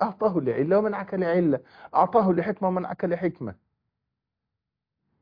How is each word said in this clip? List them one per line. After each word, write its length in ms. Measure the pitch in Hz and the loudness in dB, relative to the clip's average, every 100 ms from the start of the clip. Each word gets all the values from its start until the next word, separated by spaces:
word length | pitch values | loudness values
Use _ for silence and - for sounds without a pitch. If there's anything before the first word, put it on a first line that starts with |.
أعطاه 360 | 214 190 214 175 | -4 0 -2 0
لعلة 380 | 127 113 147 196 | 0 0 2 2
ومنعك 360 | 214 202 196 | 0 -4 -6
لعلة، 460 | 190 175 175 170 131 - - - | -4 0 2 2 2 -2 -20 -4
أعطاه 380 | - 185 240 190 | 0 2 4 4
لحكمة 360 | 175 170 202 190 | 2 -2 -2 -2
ومنعك 360 | 185 180 185 | -2 -4 -6
لحكمة". 500 | 180 170 175 170 113 95 _ _ _ _ _ _ _ _ _ _ _ _ _ _ _ _ | -4 -2 -4 -4 -10 -12 _ _ _ _ _ _ _ _ _ _ _ _ _ _ _ _